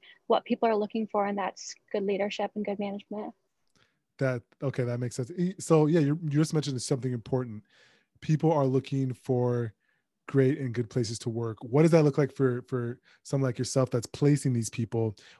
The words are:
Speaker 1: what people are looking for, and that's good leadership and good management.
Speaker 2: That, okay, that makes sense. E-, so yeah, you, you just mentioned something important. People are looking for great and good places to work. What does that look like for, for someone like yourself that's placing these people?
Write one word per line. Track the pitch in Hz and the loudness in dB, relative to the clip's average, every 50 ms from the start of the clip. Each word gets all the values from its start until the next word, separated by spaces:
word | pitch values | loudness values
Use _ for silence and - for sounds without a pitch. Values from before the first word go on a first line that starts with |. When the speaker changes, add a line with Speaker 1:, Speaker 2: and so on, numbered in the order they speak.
| _ - - _ _ | _ -20 -20 _ _
Speaker 1:
what | - 226 - - | 2 2 2 2
people | - 233 - 247 226 | 0 -2 0 0 0
are | 220 | 0
looking | 208 214 202 - 226 220 - | 0 -2 -4 -4 -6 -6 -4
for, | - 208 202 | -2 -2 -2
and | 202 202 202 | -2 -2 -4
that's | 190 190 - - - - - _ _ - - | -4 -6 -6 -10 -16 -16 -18 _ _ -6 -4
good | 208 196 | -4 -2
leadership | 196 202 185 202 208 - - 208 202 - | -2 -2 -2 -2 -4 -4 -4 -6 -6 -4
and | 214 208 | -6 -6
good | 208 202 196 | -4 -4 -4
management. | 202 202 196 202 - - - 208 214 - - _ _ _ _ _ _ _ _ _ _ _ _ _ _ _ _ - | -6 -6 -8 -10 -12 -12 -12 -10 -10 -12 -14 _ _ _ _ _ _ _ _ _ _ _ _ _ _ _ _ -4
Speaker 2:
That, | 139 131 127 120 - _ _ - - | -2 -2 -2 -4 -8 _ _ -8 -6
okay, | 135 - - 123 | -6 -4 -2 -4
that | 120 120 120 | -4 -4 -4
makes | 123 120 - | -6 -6 -6
sense. | - 123 113 175 | -8 -8 -8 -4
E-, | - 175 180 190 - | -4 -4 -4 -4 -4
so | - - 165 156 151 | 0 2 4 4 4
yeah, | 147 165 170 | 4 4 4
you, | 147 139 147 170 175 | 4 2 0 -2 -2
you | 147 139 147 | -2 0 0
just | 160 - 160 | 0 0 0
mentioned | 156 135 143 131 120 - | -2 -2 -4 -6 -6 -4
something | - 143 127 120 131 123 | -4 -4 -2 -2 -4 -6
important. | 117 - - 135 127 127 117 104 104 - _ _ _ _ _ _ _ _ _ _ _ | -6 -6 -2 -2 -2 -2 -4 -10 -14 -16 _ _ _ _ _ _ _ _ _ _ _
People | - - 156 151 160 160 165 | -2 0 0 2 4 4 4
are | 147 135 | 4 4
looking | 131 127 135 131 - 143 135 135 127 123 | 2 2 0 0 -2 -4 -2 -2 -2 -4
for | - _ - 127 123 123 123 123 120 120 113 - _ _ _ _ _ _ _ _ _ _ - | -6 _ -2 0 0 2 0 0 0 -2 -4 -8 _ _ _ _ _ _ _ _ _ _ -2
great | - 135 131 131 151 160 | 2 4 4 4 2 0
and | 135 123 110 | -2 -4 -4
good | 120 120 - | -4 -4 -2
places | - 131 120 107 117 - | -2 -2 -2 -2 -4 -8
to | - 120 | -6 -6
work. | 110 117 117 113 110 - - | -4 -4 -4 -6 -8 -10 -6
What | 110 117 147 160 | 0 4 6 6
does | 165 165 | 8 8
that | 165 151 | 6 6
look | 147 143 156 | 6 4 2
like | 143 - - | 0 0 2
for, | - 135 127 123 123 - | 0 2 2 2 0 -4
for | - 135 123 120 120 123 - _ _ _ _ - | -4 -4 -4 -4 -4 -6 -10 _ _ _ _ -10
someone | - - 139 135 127 | -4 -2 0 0 0
like | 117 - | -2 -2
yourself | 123 - - 135 127 - | -4 -2 0 0 2 2
that's | - 120 - | 0 -2 -4
placing | - - - 147 143 147 139 - 139 123 | -4 -4 2 4 4 4 4 2 0 0
these | 117 110 - | 0 -2 -4
people? | - - 113 - - 113 113 110 104 _ - - - _ | -4 -6 -4 -2 -2 -2 -2 -2 -4 _ -14 -20 -20 _